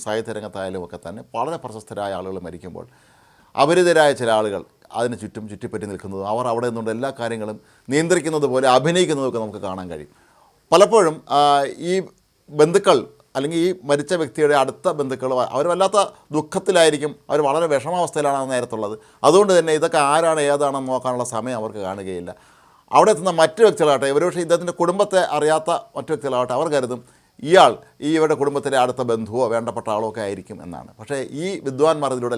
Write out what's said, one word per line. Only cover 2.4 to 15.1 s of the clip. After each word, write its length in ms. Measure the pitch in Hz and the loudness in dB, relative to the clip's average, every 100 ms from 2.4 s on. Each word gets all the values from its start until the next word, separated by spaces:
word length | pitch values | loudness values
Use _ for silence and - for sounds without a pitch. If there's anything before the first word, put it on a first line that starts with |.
| 85 | -12
മരിക്കുമ്പോൾ 400 | 87 90 87 85 _ _ _ _ _ _ - | -14 -16 -16 -18 _ _ _ _ _ _ 0
അപരിചിതരായ 480 | 143 175 175 160 151 131 | 2 4 4 4 4 2
ചില 80 | 120 110 | 0 2
ആളുകൾ 240 | 107 95 - _ _ 107 | 0 -4 -10 _ _ -4
അതിന് 180 | 120 113 | -4 -4
ചുറ്റും 200 | 104 117 107 | -12 -14 -14
ചുറ്റിപ്പറ്റി 360 | 101 117 107 104 | -14 -10 -10 -10
നിൽക്കുന്നതും 360 | 95 98 98 98 | -12 -12 -10 -6
അവർ 120 | 113 123 | -4 -2
അവിടെ 120 | 117 123 | -2 -2
നിന്നുകൊണ്ട് 240 | 117 110 110 | -4 -6 -4
എല്ലാ 160 | 135 135 | -6 -6
കാര്യങ്ങളും 360 | 117 117 107 107 _ _ - | -8 -6 -8 -12 _ _ -4
നിയന്ത്രിക്കുന്നത് 540 | 139 165 180 151 156 143 | -2 2 0 0 -2 0
പോലെ 140 | 127 131 127 | 2 2 2
അഭിനയിക്കുന്നതൊക്കെ 640 | 143 175 175 147 135 120 | 2 0 0 -2 -4 -4
നമുക്ക് 180 | 110 101 98 | -8 -10 -10
കാണാൻ 200 | 92 92 | -10 -10
കഴിയും. 200 | 80 73 _ _ _ _ _ _ | -14 -16 _ _ _ _ _ _
പലപ്പോഴും, 460 | 170 202 220 170 156 - 139 | 4 6 6 4 0 -2 2
ആ, 40 | 147 143 139 95 165 | 4 4 0 -6 -4
ഈ 40 | 190 175 _ _ _ _ 147 | -4 -4 _ _ _ _ 2
ബന്ധുക്കൾ 360 | 151 185 196 151 - _ _ 135 | 4 4 4 2 2 _ _ -6
അല്ലെങ്കിൽ 240 | 143 165 | -4 -2
ഈ 60 | 175 180 135 | -2 -2 0
മരിച്ച 240 | 143 147 180 | 0 0 -2
വ്യക്തിയുടെ 340 | 156 - 151 147 | -2 0 2 4
അടുത്ത 320 | 131 - 180 156 | 2 0 -4 -2
ബന്ധുക്കൾ 320 | 135 | -4